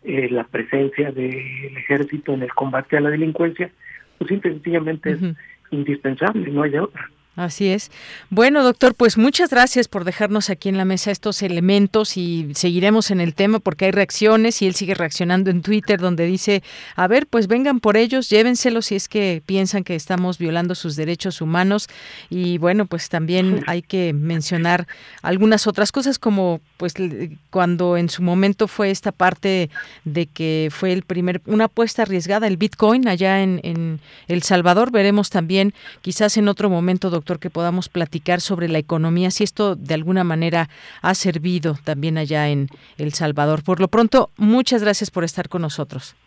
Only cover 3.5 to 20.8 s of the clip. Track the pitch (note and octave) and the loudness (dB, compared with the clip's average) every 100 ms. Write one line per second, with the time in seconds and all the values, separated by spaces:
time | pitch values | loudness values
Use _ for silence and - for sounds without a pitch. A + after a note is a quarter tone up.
3.5 | E3 F3+ _ - - - _ F3+ G3 F#3+ | -2 -10 _ -20 -20 -20 _ -4 -4 -4
4.5 | D#3 D#3+ E3+ D#3 D#3+ - E3 F3+ D#3+ - | -6 -4 -2 -2 -6 -4 -4 -4 -6 -14
5.5 | - _ D3 C#3+ C#3 C3+ C3+ F3 A3 F3 | -20 _ -6 -4 -4 -4 -2 -2 -2 -4
6.5 | C#3+ D3+ C#3+ G3 - - _ _ - F3 | -2 -2 -2 -4 -8 -18 _ _ -8 -8
7.5 | - G3 G3 - - - - - F#3+ B3 | -2 -2 -2 -4 -18 -20 -20 -6 2 4
8.5 | D4 B3+ A#3+ B3+ - A#3 A3 A#3 - F4 | 6 4 4 2 4 2 6 2 4 2
9.5 | B3 B3+ - A#3 G3+ F3 F3+ G#3 G#3 G3+ | 4 4 4 0 -2 -4 -2 0 0 -2
10.5 | F#3 G3 F#3+ F#3+ F#3+ - G3 A3 G3 G3 | -4 -2 0 0 0 -2 -4 -4 -4 -2
11.5 | E3+ F3+ G3+ G3+ G#3+ G#3+ - F3 E3+ D3+ | 0 4 4 4 2 0 -2 -4 -4 -4
12.5 | D3 F3+ F3 F#3+ A3 G#3 F#3+ E3+ D#3 G3 | -2 0 2 4 4 2 0 -2 0 2
13.5 | A3 A3+ G#3+ F#3+ G3 F#3+ - G#3+ A3 A3 | 2 -2 0 0 2 0 2 4 6 4
14.5 | A#3 G3 F3+ F#3 F#3+ E3+ - F3 F#3 F#3+ | 2 0 -2 -4 -4 -4 -2 0 2 2
15.5 | F3 E3 G#3+ G3+ G3+ F3+ E3+ E3+ F#3 - | 0 0 -2 0 0 0 0 0 0 0
16.5 | G3+ - - - - F3+ A#3+ D4 A#3 G3 | 0 -2 -20 -14 -2 2 2 2 0 2
17.5 | A#3 C4+ C4 A3 G#3 A#3 C4 B3 G#3 A3+ | 2 2 2 2 4 2 0 2 4 4
18.5 | B3 B3 A3+ A3 G3+ - G#3+ G3 E3 - | 2 0 0 -2 -4 -4 -2 -2 -2 -2
19.5 | F#3+ F#3+ G3+ F#3 E3+ - F3+ F3+ F3+ E3+ | -2 0 -2 -4 -6 -4 -2 -2 -2 -2
20.5 | E3 F3 F3+ | -2 -2 -4